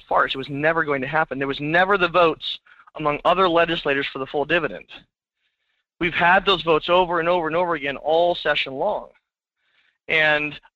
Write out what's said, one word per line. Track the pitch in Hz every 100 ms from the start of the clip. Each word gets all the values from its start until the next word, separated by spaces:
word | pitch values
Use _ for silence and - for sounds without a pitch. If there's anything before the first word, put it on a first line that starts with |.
| -
farce. | 180 127
It | 135
was | 131
never | 143 156 165
going | 147 139
to | 135
happen. | 156 160 131
There | 139
was | 135
never | 147 170 185 202
the | 175
votes | 175 165 - - - _ - _
among | - 151 147 156
other | 175 190
legislators | 165 170 165 147 139 139
for | 139
the | 131
full | 147 147
dividend. | 170 139 90 - - - _ _ _ _ _ _ _ _ _
We've | 170
had | - 170 190
those | 196 180
votes | 160 151 -
over | 180 180 175
and | 165
over | 180 156
and |
over | 165 175 160
again | 139 131
all | 143 160 175
session | 175 160 147 143
long. | 135 190 156 76 _ _ _ _ _ _ _ _ _ -
And | 156 156 151 151 143 -